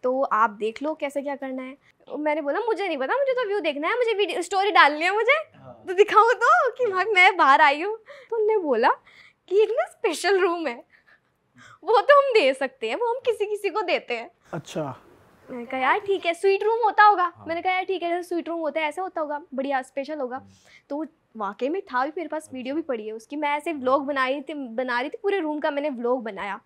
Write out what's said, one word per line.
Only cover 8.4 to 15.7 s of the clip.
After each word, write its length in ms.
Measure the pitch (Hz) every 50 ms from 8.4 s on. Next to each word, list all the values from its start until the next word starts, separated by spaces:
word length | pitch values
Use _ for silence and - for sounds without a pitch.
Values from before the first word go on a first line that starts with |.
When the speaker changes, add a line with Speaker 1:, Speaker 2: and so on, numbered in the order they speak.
| 427 415 440
Speaker 1:
बोला 320 | 415 359 294 254 214 233 294 466 - _ - _ - - - _ _ _
कि 160 | _ 359 403 440
"एक 60 | 381
ना 140 | 440 554 719
स्पेशल 540 | - - _ - 440 311 - - 349 392 381
रूम 280 | 359 370 339 349 330
है, 240 | 277 240 247 330 _ _ _ _ _ _ _ _ _ _ _ _ _ _ _ - - - _ -
वो 180 | 330 440 440
तो 200 | 392 - 571 571
हम 120 | 554 554 480
दे 200 | 427 311 262 277
सकते 360 | 269 277 262 - _ - 220
हैं, 60 | 240
वो 140 | 349 466 453
हम 100 | 480 523 -
किसी 200 | 508 440 - 415
किसी 240 | 415 415 403 403 403
को 120 | 311 427
देते 360 | 427 339 330 240 - - 240
हैं।" 140 | 226 233 - _ _ _ _ -
Speaker 2:
अच्छा। 420 | 165 - - - 175 151 139 123 - _ - - _ _ _ _ _ _ -
Speaker 1:
मैंने 160 | 254 240 240
कहा, 140 | 226